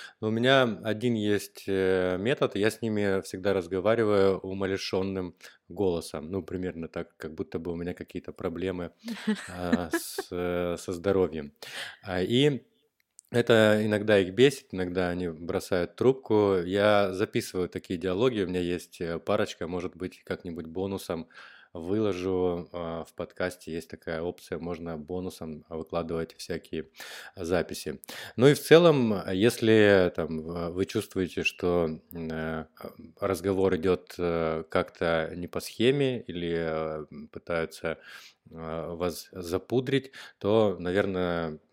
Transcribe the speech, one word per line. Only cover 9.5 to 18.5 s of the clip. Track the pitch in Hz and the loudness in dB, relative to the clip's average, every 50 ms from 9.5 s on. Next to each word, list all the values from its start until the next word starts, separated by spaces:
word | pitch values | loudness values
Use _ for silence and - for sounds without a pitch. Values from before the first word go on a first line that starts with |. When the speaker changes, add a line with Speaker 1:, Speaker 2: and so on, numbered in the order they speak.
| - 90 90 87 85 - 90 80 | -8 -6 -2 0 0 0 0 -2
Speaker 2:
<laughs> | |
Speaker 1:
с, | - 339 - - - - - - | -4 -4 -4 -6 -8 -10 -8 -6
э, | 92 87 90 87 87 87 87 87 87 90 | -4 -4 -2 -2 0 0 0 -2 -2 -4
со | - - 92 | -6 -6 -6
здоровьем. | 85 87 98 95 95 92 90 85 80 73 73 - _ - - - - - - - - | -2 0 2 4 4 4 2 0 -4 -8 -10 -12 _ -18 -14 -12 -12 -12 -12 -14 -14
А, | - 101 92 92 90 | -8 -4 -2 -2 0
и | - 117 127 139 147 143 117 - _ _ _ _ _ _ _ _ _ _ - - _ | 2 2 4 4 4 2 -2 -6 _ _ _ _ _ _ _ _ _ _ -20 -12 _
это | - 120 117 - 120 113 110 107 107 107 107 | 0 2 4 6 6 8 8 8 6 4 4
иногда | 110 104 104 104 107 107 101 | 2 2 2 4 4 4 4
их | 95 90 92 | 4 4 4
бесит, | 101 123 143 143 - - _ - | 4 6 6 4 0 -6 _ -6
иногда | 95 92 90 87 92 90 87 | -4 -4 -2 -2 0 0 0
они | 87 90 90 87 | 0 -2 -4 -4
бросают | 80 78 85 82 92 95 - - 98 90 85 82 - | -6 -8 -6 -4 -4 -4 -2 0 0 0 0 0 0
трубку. | - 110 123 135 135 - - 110 107 104 101 98 92 87 | 2 4 4 4 4 2 2 4 4 4 4 4 2 0
Я | 90 95 101 101 107 104 101 101 95 95 | 0 2 4 6 6 6 6 4 2 0
записываю | 92 107 - - 120 107 - - 95 90 85 | -2 -2 -2 -2 -4 -4 -4 -2 -4 -4 -4
такие | - 95 - - 98 85 | -4 -8 -6 -6 -6 -4
диалоги, | 85 92 90 95 120 131 120 107 95 | -2 -2 0 2 2 2 2 0 0
у | |
меня | 87 | 0